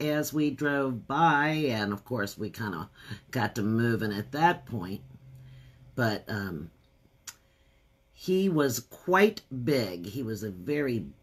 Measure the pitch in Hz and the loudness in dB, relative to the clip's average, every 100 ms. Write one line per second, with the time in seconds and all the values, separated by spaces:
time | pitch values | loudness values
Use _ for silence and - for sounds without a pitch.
0 | 151 151 - 151 147 123 147 143 135 117 | 0 0 0 0 0 0 0 0 0 -4
1 | - 143 170 143 151 156 143 110 101 101 | -4 4 4 4 2 2 0 0 -2 -4
2 | - 123 101 - - 107 107 82 - - | -4 -4 -4 -6 -8 -6 -6 -6 -10 -14
3 | - 110 - 123 107 - 104 113 117 110 | -14 -14 -6 -2 -2 0 0 2 2 0
4 | 107 101 110 147 170 170 - 117 90 98 | -2 -4 -6 2 2 2 -6 -8 -8 -10
5 | - - - - - - - - - - | -14 -20 -20 -20 -20 -20 -20 -20 -10 -2
6 | 113 104 - 104 98 78 82 - _ _ | 0 0 -4 -6 -6 -8 -10 -16 _ _
7 | _ _ - - _ _ _ _ _ _ | _ _ -20 -20 _ _ _ _ _ _
8 | _ - - 190 196 156 139 120 - - | _ -8 0 2 4 4 2 0 -8 -8
9 | - 190 214 - - 131 120 135 98 87 | 2 6 6 4 -10 -4 0 2 0 -4
10 | 92 120 110 98 107 90 123 147 135 113 | -8 -6 -6 -4 -6 -6 -4 -2 0 -2
11 | 71 - | -4 -12